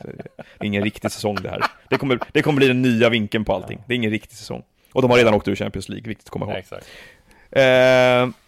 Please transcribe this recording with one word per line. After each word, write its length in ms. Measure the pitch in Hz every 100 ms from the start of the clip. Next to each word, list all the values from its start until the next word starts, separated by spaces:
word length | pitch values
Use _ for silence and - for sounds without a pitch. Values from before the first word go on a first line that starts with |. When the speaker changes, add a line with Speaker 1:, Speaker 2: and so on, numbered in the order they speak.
Speaker 1:
Så 60 | -
det 360 | - - - - _
är 60 | 107
ingen 180 | 101
riktig 280 | 104 - -
säsong 240 | - 107 101
det 80 | 98
här. 120 | - - - _
Det 80 | 135
kommer, 220 | 139 123 -
det 100 | -
kommer 160 | 151 143
bli 100 | 131
den 140 | 127
nya 280 | 127 113 117
vinkeln 360 | 117 104 113 104
på 80 |
allting. 300 | 95 92 101 -
Det 60 |
är 20 | 123
ingen 160 | 113
riktig 260 | 107 - -
säsong. 260 | - - - _ _
Och 80 | -
de 100 | 127
har 60 | 123
redan 160 | 117
åkt 140 | 104 101
ur 80 | 98
Champions 340 | 107 98 98
League, 180 | 98 107
viktigt 200 | 101 -
att 40 |
komma 140 | 101 98
ihåg. 100 | 95
Speaker 2:
Exakt. 320 | 92 - - - - _ _ _ _
Speaker 1:
Eh, 760 | - 131 127 127 127 127 123 127 -